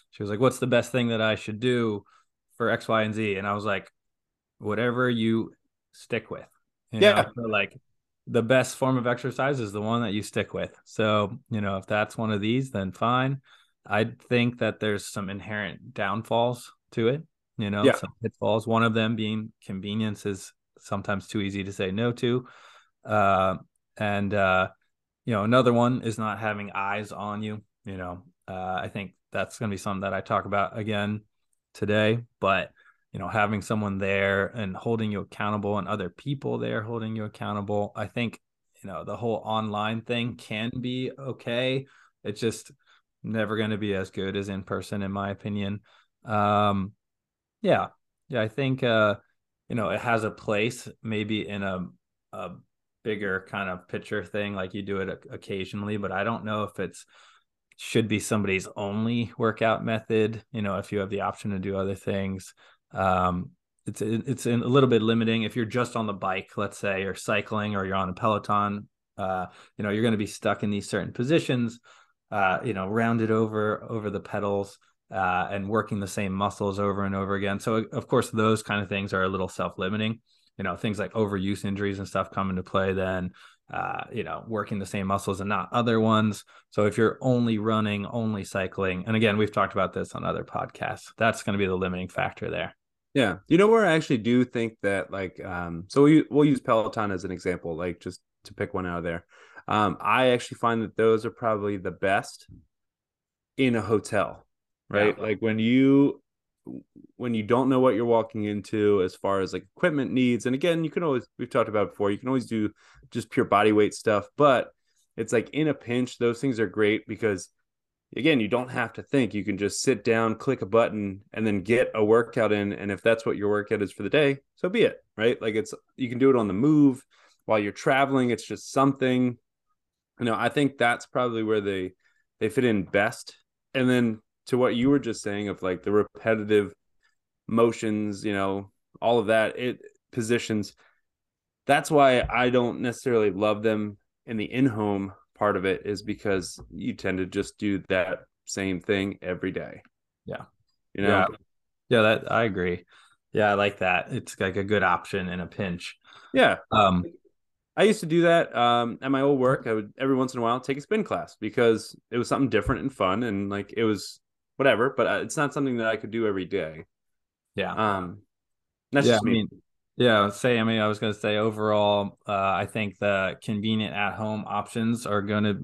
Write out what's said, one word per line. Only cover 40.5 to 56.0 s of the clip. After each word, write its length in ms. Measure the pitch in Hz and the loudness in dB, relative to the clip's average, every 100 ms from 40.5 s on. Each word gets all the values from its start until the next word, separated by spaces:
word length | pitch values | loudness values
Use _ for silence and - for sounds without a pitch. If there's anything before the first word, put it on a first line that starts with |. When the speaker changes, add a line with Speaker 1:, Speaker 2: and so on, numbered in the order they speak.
| 107 117 127 | -8 -6 -6
Speaker 1:
be 320 | 123 127 131 - | -6 -6 -8 -8
okay. 680 | 135 110 123 117 127 135 135 _ _ _ | -12 -10 -6 -4 -2 -2 -6 _ _ _
It's 160 | - 107 | -12 -4
just 320 | 113 104 - - _ _ _ _ 110 | -4 -4 -14 -20 _ _ _ _ -6
never 300 | 110 107 107 | -2 -2 -2
gonna 220 | 110 104 | -2 -2
be 160 | 104 | -2
as 160 | 95 95 | -2 -4
good 240 | - 95 101 | -6 -4 -4
as 140 | 98 | -6
in 140 | 95 | -8
person, 380 | 90 98 - 104 | -6 -8 -6 -6
in 100 | 98 | -4
my 180 | 98 98 | -4 -4
opinion. 500 | 101 107 104 101 104 _ _ _ _ - | -6 -6 -6 -6 -8 _ _ _ _ -4
Um, 680 | 107 104 104 104 101 95 - _ _ _ _ _ _ | 0 4 4 4 2 -2 -8 _ _ _ _ _ _
yeah. 260 | 202 113 90 _ _ _ - | 2 2 0 _ _ _ -6
Yeah, 140 | 127 | -2
I 80 | 110 | -2
think, 340 | - 135 131 | -2 -2 0
uh, 320 | 123 113 107 101 _ _ _ _ - | 2 4 4 2 _ _ _ _ -8
you 60 | 117 | -4
know, 140 | 95 | -2
it 120 | 104 | -2
has 220 | 120 113 107 | 0 0 0
a 60 | |
place 560 | - - 104 117 123 - - | -6 -2 0 0 -4 -16 -12
maybe 460 | 110 107 104 107 - | -6 -4 -4 -4 -4
in 160 | 101 | -6
a, 240 | 98 92 90 - _ _ _ | -6 -6 -8 -14 _ _ _
a 180 | 101 92 90 _ _ _ _ | -12 -12 -14 _ _ _ _
bigger 420 | 110 104 101 95 - | -8 -6 -4 -4 -6
kind 200 | 101 95 | -6 -6
of 180 | 90 - | -8 -8
picture 380 | 104 - 104 90 | -10 -6 -6 -6
thing, 280 | 107 101 98 | -6 -4 -6
like, 180 | 92 | -6
you 80 | 104 | -8
do 180 | 98 98 | -6 -4
it 100 | 95 | -6
o-, 240 | 87 - | -8 -12
occasionally, 600 | 117 - 98 92 101 101 | -16 -10 -8 -6 -6 -6
but 140 | 107 | -4